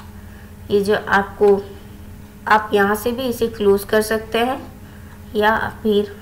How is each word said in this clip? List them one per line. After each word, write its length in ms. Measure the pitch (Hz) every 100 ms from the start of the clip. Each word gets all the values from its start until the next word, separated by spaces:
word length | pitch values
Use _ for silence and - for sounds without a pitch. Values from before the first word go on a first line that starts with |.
| - - - - - - -
ये 120 | 202
जो 140 | 196 214
आपको, 640 | - 196 202 - 208 196 - - - - - - - - -
आप 220 | 220 -
यहाँ 200 | 208 196 208
से 160 | 240
भी 100 | 240
इसे 240 | 262 233 226
क्लोज 360 | - 202 202
कर 180 | - 214
सकते 360 | 214 220 220 226
हैं 200 | 247 277 - - - - - - -
या 220 | 208 208 220 - -
फिर 320 | 220 202 202 -